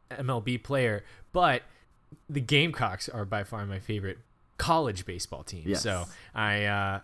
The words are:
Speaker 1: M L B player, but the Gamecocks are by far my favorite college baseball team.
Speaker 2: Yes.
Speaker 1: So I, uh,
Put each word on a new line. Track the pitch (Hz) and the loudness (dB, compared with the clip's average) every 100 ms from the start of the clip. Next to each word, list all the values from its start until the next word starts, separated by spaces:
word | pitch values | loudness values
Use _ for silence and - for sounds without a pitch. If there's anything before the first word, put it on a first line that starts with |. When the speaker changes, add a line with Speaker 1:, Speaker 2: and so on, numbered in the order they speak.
| - | -14
Speaker 1:
M | - 127 | -6 -2
L | 123 | -2
B | 110 123 | 0 -2
player, | - 139 120 104 - - - | 0 2 2 0 -4 -20 -4
but | 180 180 123 - - - _ - - - | 4 4 4 0 -20 -20 _ -20 -20 -6
the | 143 | -2
Gamecocks | 117 143 165 147 123 98 - | 4 6 4 2 0 -2 -6
are | 117 98 | -6 -2
by | 104 | -2
far | 98 110 101 | -4 -6 -4
my | 95 | -6
favorite | - 107 98 92 - _ _ - | -4 -4 -4 -8 -14 _ _ -4
college | - 165 143 95 95 | 2 4 2 -2 -6
baseball | 87 - 69 | -8 -8 -10
team. | - 90 80 | -10 -8 -2
Speaker 2:
Yes. | 98 | 0
Speaker 1:
So | 110 92 87 - - | 2 -2 -2 -10 -10
I, | 113 107 101 104 | -2 2 2 2
uh, | 101 98 98 | 2 0 -2